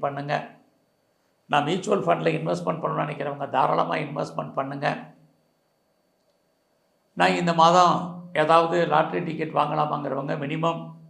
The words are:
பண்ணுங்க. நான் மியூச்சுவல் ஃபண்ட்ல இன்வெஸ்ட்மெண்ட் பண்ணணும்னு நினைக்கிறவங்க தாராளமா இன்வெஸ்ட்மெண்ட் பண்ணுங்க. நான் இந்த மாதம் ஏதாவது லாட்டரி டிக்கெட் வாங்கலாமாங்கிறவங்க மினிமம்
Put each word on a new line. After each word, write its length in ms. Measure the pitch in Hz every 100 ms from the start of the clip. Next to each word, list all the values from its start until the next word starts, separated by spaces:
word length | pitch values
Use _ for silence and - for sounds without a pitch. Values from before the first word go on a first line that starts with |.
| 143
பண்ணுங்க. 300 | 139 143 147 - - _ _ _ _ _ _ _ _ -
நான் 140 | 147 143
மியூச்சுவல் 380 | 185 202 202 165
ஃபண்ட்ல 260 | 160 165 156
இன்வெஸ்ட்மெண்ட் 440 | 160 175 170 160
பண்ணணும்னு 240 | 156 156 156
நினைக்கிறவங்க 400 | 139 143 139 139 131
தாராளமா 380 | 151 165 165 165 147
இன்வெஸ்ட்மெண்ட் 520 | 151 156 - - -
பண்ணுங்க. 300 | 135 143 147 - - - _ _ _ _ _ _ _ _ _ _ _ _ _ _ _ _ _ _ _ -
நான் 200 | 180 180
இந்த 100 | 175 165
மாதம் 320 | 160 180 175 - - - - 151
ஏதாவது 360 | 151 165 165 175 156
லாட்டரி 280 | 151 160 180 170
டிக்கெட் 300 | 156 156 147
வாங்கலாமாங்கிறவங்க 760 | 147 151 151 147 143 143 143 160
மினிமம் 400 | 143 160 165 165 165 -